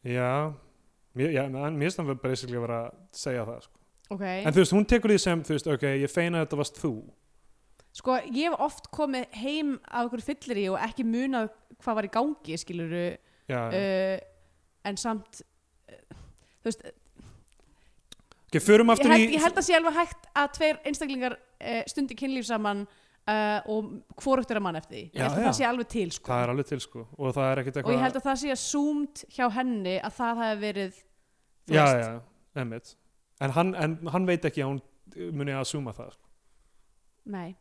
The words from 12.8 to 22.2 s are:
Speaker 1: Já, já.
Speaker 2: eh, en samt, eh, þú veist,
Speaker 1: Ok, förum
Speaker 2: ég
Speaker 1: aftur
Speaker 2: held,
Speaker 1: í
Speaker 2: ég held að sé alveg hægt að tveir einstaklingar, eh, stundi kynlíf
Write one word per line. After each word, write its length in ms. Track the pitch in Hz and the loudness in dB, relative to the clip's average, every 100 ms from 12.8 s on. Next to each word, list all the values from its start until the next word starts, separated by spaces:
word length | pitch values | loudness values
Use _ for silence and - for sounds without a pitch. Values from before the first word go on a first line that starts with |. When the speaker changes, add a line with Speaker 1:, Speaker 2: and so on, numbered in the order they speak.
| 165 175 175 - _ _ - | -4 -4 -4 -6 _ _ -6
Speaker 1:
Já, 220 | 123 117 | -4 -2
já. 20 | |
Speaker 2:
eh, 460 | 185 196 190 190 190 - _ _ _ _ _ | -2 0 0 0 -2 -8 _ _ _ _ _
en 120 | 208 196 | -8 -6
samt, 440 | 233 220 - - - _ _ _ - | -4 -6 -8 -20 -20 _ _ _ -20
eh, 80 | - _ - - - _ _ | -20 _ -20 -20 -20 _ _
þú 40 | |
veist, 160 | 226 - - _ _ - - - _ _ _ _ _ _ _ - _ - _ | -6 -6 -12 _ _ -20 -20 -20 _ _ _ _ _ _ _ -20 _ -20 _
Speaker 1:
Ok, 60 | 156 | 0
förum 260 | - 214 233 | 8 8 8
Speaker 2:
ég 60 | |
Speaker 1:
aftur 160 | 226 277 | 6 8
Speaker 2:
held, 120 | 311 | 8
Speaker 1:
í 80 | 220 | 8
Speaker 2:
ég 60 | 302 | 4
held 140 | 339 349 | 4 2
að 60 | 339 | 4
sé 80 | |
alveg 200 | 330 330 311 | 4 4 2
hægt 300 | 339 - - 285 | -2 -4 -4 0
að 140 | 285 | 0
tveir 220 | - 311 302 285 | 2 0 2 -4
einstaklingar, 480 | 285 294 262 247 240 _ _ | -4 -4 -2 -4 -6 _ _
eh, 220 | - 226 - | -6 -4 -4
stundi 260 | - 269 | -4 -4
kynlíf 300 | 233 | -4